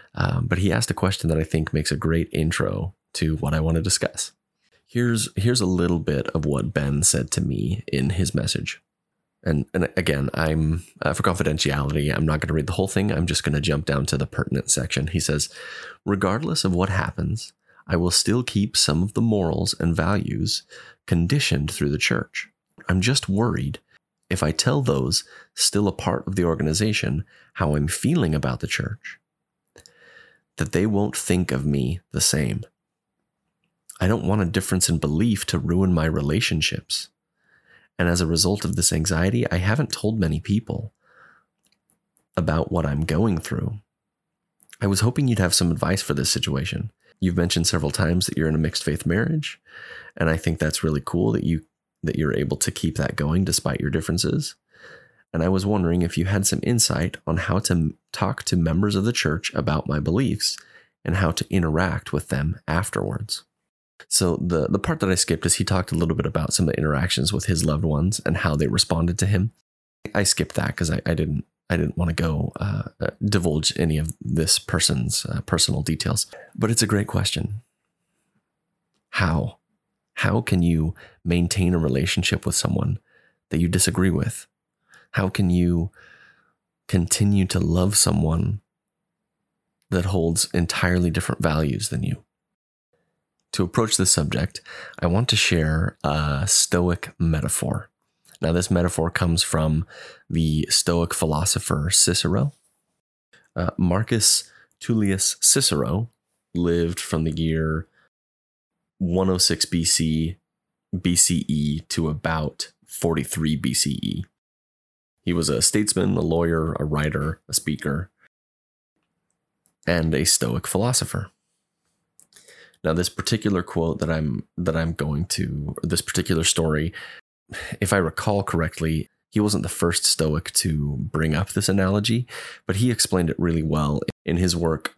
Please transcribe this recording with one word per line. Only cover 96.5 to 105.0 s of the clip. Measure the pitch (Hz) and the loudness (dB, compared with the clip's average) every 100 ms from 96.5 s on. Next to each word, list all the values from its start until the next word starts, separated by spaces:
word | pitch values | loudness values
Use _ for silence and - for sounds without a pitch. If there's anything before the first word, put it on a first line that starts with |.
| - - 87 87 85 - - | 2 4 2 2 0 -4 -2
metaphor. | 82 78 69 - - - - _ _ _ - - | 0 2 0 -2 -2 -4 -6 _ _ _ -20 -4
Now, | 78 | 0
this | 85 90 | 0 2
metaphor | 90 87 - 82 | 2 2 0 -2
comes | - 85 82 | 0 2 2
from | - 80 78 78 - - - - - | 2 2 2 0 -2 -8 -20 -20 -4
the | 82 80 78 - | 0 2 2 2
Stoic | - - 85 85 | 0 2 2 2
philosopher | - 80 78 85 - - - 76 | 0 0 0 0 0 0 0 2
Cicero. | - - 87 82 98 143 - _ _ _ _ _ _ _ - _ - | 2 4 2 2 2 0 -4 _ _ _ _ _ _ _ -20 _ -4
Uh, | 87 - | -4 0
Marcus | 90 90 113 117 - - - - _ _ | 2 2 0 2 2 2 -2 -14 _ _
Tullius | - 117 | -2 0